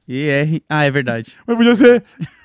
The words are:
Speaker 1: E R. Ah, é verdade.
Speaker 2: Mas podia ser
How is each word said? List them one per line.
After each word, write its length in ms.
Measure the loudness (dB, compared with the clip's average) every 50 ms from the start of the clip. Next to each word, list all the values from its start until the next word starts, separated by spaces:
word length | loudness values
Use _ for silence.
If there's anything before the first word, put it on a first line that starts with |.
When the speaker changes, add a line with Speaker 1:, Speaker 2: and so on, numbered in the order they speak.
| _ -12
Speaker 1:
E 180 | -8 -6 -4
R. 360 | -2 -2 -2 -2 -2 -4 -6 -6
Ah, 180 | -6 -4 -2 -2
é 60 | 0
verdade. 440 | -2 -2 -4 -4 -6 -8 -8 -14 -18 _ -6
Speaker 2:
Mas 80 | -6 -2
podia 200 | 0 2 2 4
ser 260 | 4 6 4 4 4 0 _ _ -16 -16 -16 _ _